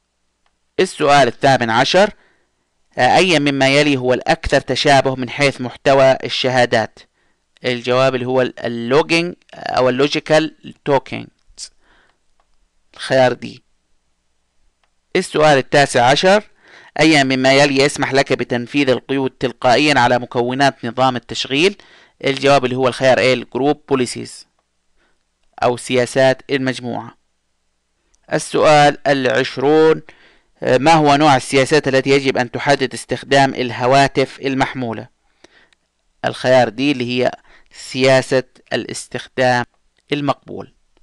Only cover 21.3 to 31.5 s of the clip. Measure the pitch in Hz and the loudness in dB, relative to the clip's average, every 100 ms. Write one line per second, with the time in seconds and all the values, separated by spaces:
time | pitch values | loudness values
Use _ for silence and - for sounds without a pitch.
21.3 | 113 - 135 180 202 _ _ _ _ 135 | -10 -6 -2 -2 -4 _ _ _ _ -6
22.3 | 135 139 139 123 123 131 120 131 120 120 | -2 2 2 0 -2 -2 0 2 2 2
23.3 | 127 - 120 139 147 - 135 123 - 117 | 0 -4 -4 -2 -2 -2 -4 -4 -6 -14
24.3 | - - _ _ _ _ _ _ _ _ | -18 -20 _ _ _ _ _ _ _ _
25.3 | _ _ - 123 123 - 127 120 139 131 | _ _ -4 -2 -2 -2 -2 0 2 2
26.3 | 131 - 135 131 120 123 113 117 - _ | 0 -4 -4 -4 -6 -8 -10 -12 -20 _
27.3 | _ _ _ _ _ _ _ _ _ _ | _ _ _ _ _ _ _ _ _ _
28.3 | 156 - 151 156 151 147 - - 143 127 | -8 -4 0 4 6 4 2 -2 0 0
29.3 | 123 131 - 135 156 160 160 - - _ | -2 -4 -2 2 4 4 2 -4 -20 _
30.3 | _ _ _ - 127 143 165 147 143 156 | _ _ _ -2 0 4 4 4 4 4
31.3 | 135 - | 2 2